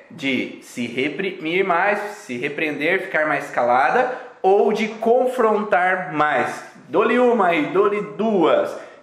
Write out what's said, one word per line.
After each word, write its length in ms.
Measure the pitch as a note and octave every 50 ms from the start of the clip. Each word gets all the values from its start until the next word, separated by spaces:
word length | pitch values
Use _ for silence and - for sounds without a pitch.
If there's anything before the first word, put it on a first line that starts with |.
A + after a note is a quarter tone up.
| - -
de 520 | A2+ - C3 C3+ C3 A2+ G2 - - - -
se 240 | - - A#2+ A#2+
reprimir 760 | A#2 A#2 C3 C3+ D3+ - - F#3+ G3 - - D#3 D#3+ E3+ F#3+ G3
mais, 360 | F#3+ E3+ E3+ F#3+ G#3 G#3 G3+
se 380 | G3+ G#3 - - - - B2 A#2+
repreender, 640 | C#3 D3 C#3+ D#3 D#3+ D3+ C#3+ C3+ D3 E3 F#3+ F#3+ F#3
ficar 240 | - - D#3 D#3
mais 240 | D#3 C#3+ C#3 C#3 -
calada, 640 | - D3 B2 A#2+ A#2+ C3 C#3+ D#3 - A#3+ B3+ B3 - - - - - -
ou 320 | - F#3+ G3 G#3 A#3 A3 G#3+
de 140 | A3 A3
confrontar 1200 | G#3+ - - - A3 A#3+ C4 B3+ B3+ - - A3 A3 G#3 G3+ G3+ - G3+ F3+ F3+ F#3 F#3 D#3 - D#3
mais. 540 | D#3 D3+ D3+ D3+ C#3+ B2 - - - - - - - - - -
Dou-lhe 300 | B2+ F#3 A3 A#3 B3 B3
uma 300 | B3 A#3+ A#3+ A3 F#3+ F3
aí, 180 | E3+ D#3+ C#3+
dou-lhe 340 | C#3+ - F#3 G#3 G3+ G#3 G#3
duas. 800 | G3+ - - - G#3+ A3+ G#3 F3+ D#3+ C#3+ B2 - - - - - - - - -